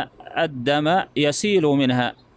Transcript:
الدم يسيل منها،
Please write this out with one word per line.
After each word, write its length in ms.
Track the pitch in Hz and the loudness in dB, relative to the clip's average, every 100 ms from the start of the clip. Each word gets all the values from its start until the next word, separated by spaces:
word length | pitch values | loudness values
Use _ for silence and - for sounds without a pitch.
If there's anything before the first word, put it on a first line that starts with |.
| - - - - | -2 -10 -8 -4
الدم 640 | 165 131 123 147 151 185 - 143 | -4 -2 -2 0 2 0 -2 -2
يسيل 460 | 147 - 214 190 | 0 0 0 2
منها، 520 | 151 139 127 123 120 - _ | 4 2 2 0 -2 -6 _